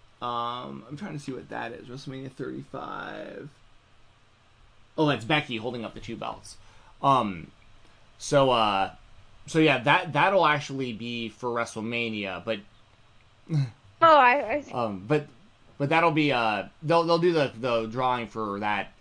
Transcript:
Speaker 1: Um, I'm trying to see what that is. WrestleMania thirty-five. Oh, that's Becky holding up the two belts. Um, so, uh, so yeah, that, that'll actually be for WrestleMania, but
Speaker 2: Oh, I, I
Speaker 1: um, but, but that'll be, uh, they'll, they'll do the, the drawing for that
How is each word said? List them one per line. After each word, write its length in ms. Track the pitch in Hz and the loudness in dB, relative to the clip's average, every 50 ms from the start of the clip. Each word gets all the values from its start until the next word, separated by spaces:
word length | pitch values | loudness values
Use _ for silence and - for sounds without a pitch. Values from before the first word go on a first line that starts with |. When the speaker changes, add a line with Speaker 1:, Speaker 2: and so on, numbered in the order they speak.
| _ - _ - 120 | _ -20 _ -10 -8
Speaker 1:
Um, 640 | 123 120 117 117 120 123 123 127 139 139 135 - 120 | -6 -4 -4 -4 -4 -6 -8 -10 -12 -12 -14 -14 -14
I'm 80 | 147 | -14
trying 180 | 147 208 202 151 | -12 -10 -10 -10
to 40 | 147 | -10
see 140 | 143 - 131 | -10 -10 -10
what 160 | - - - | -10 -10 -12
that 240 | 113 117 117 113 117 | -10 -10 -8 -10 -10
is. 160 | - 113 123 | -14 -14 -16
WrestleMania 420 | 120 139 - 139 131 135 135 131 | -16 -14 -14 -12 -12 -12 -12 -14
thirty-five. 1160 | 131 - 127 127 127 131 139 - - 131 151 - - 95 - - - - 156 - - - - 147 - _ _ - - - _ _ _ - - - - _ _ _ _ _ _ _ _ _ - - - - - - - | -12 -10 -10 -10 -8 -10 -12 -12 -12 -12 -12 -10 -10 -10 -12 -12 -12 -12 -12 -12 -14 -14 -16 -16 -18 _ _ -20 -20 -20 _ _ _ -20 -20 -20 -20 _ _ _ _ _ _ _ _ _ -20 -20 -20 -20 -20 -12 -2
Oh, 100 | - 156 | 0 0
that's 180 | 147 135 113 113 | 2 2 -2 -2
Becky 320 | 110 156 151 143 - 123 | 0 0 -2 0 -2 -8
holding 280 | 110 104 127 120 120 110 | -6 -6 -6 -8 -8 -10
up 100 | 98 - | -10 -12
the 60 | 117 | -12
two 140 | - - 117 | -12 -12 -12
belts. 420 | 98 107 117 113 - - - - - - - - - - - - - - | -10 -8 -10 -10 -12 -14 -20 -20 -20 -20 -20 -20 -20 -20 -20 -14 -2 2
Um, 460 | 139 135 127 113 104 92 82 78 - - _ - - - - - - - - - - - - | 4 4 4 2 0 -4 -8 -12 -16 -20 _ -20 -20 -20 -20 -20 -20 -20 -20 -20 -20 -20 -14
so, 320 | - - 147 143 135 131 | -6 2 4 4 6 6
uh, 420 | 123 117 110 104 101 98 95 92 - - - - - - - - - - - | 4 4 4 2 2 2 0 -2 -4 -14 -20 -20 -20 -20 -20 -20 -20 -20 -14
so 120 | - - 160 | -2 2 4
yeah, 200 | 160 151 135 123 | 4 6 4 4
that, 340 | 110 143 151 180 180 165 143 | 4 4 4 4 4 0 0
that'll 340 | 143 160 190 202 190 165 | 2 2 4 4 4 4
actually 460 | 151 151 143 139 - 139 135 135 123 113 | 4 2 0 -2 -6 -6 -6 -6 -6 -6
be 380 | 95 117 120 120 117 117 110 | -8 -8 -8 -6 -6 -6 -8
for 200 | 107 - - 123 | -8 -8 -6 -4
WrestleMania, 920 | 117 120 117 - - 113 107 113 120 117 117 113 110 104 101 98 92 85 90 | -2 -2 -4 -4 -6 -8 -6 -4 -4 -4 -4 -4 -4 -6 -6 -6 -8 -8 -6
but 160 | 113 110 104 98 - _ - - _ _ _ _ _ - - _ _ _ _ - - 165 147 135 117 - _ _ - - - | -6 -6 -6 -6 -16 _ -20 -20 _ _ _ _ _ -20 -20 _ _ _ _ -10 -4 -2 -2 -2 -2 -6 _ _ -16 -2 4
Speaker 2:
Oh, 160 | 330 330 311 | 6 8 10
I, 460 | 294 262 240 247 285 240 208 247 294 269 - | 10 8 8 6 4 0 -2 -4 -6 -6 -6
I 40 | - | -4
Speaker 1:
um, 320 | 123 120 107 101 92 98 113 | -4 -4 -2 -4 -6 -2 0
but, 180 | 151 151 143 - - - - - - _ _ - - - | 0 0 0 -4 -16 -20 -20 -20 -20 _ _ -20 -8 -4
but 100 | 143 135 | -2 2
that'll 240 | 160 165 170 170 151 | 2 4 4 4 4
be, 180 | 156 151 143 | 4 2 2
uh, 360 | 131 120 113 110 107 101 92 98 - - 160 | 2 2 2 2 0 -2 -4 -8 -12 -10 -2
they'll, 180 | 147 165 170 170 | 2 4 4 4
they'll 160 | 165 170 170 | 4 4 4
do 140 | 170 180 165 | 4 4 4
the, 180 | 160 139 123 107 107 | 4 2 0 -2 -4
the 280 | 123 127 117 113 113 | -2 0 0 0 0
drawing 420 | 110 110 127 127 127 123 120 117 98 | -2 -4 -2 0 0 0 0 -4 -6
for 320 | - 110 110 104 101 101 | -6 -6 -6 -4 -4 -4
that 320 | 104 104 104 101 92 - - _ | -2 -2 -2 -2 -4 -6 -10 _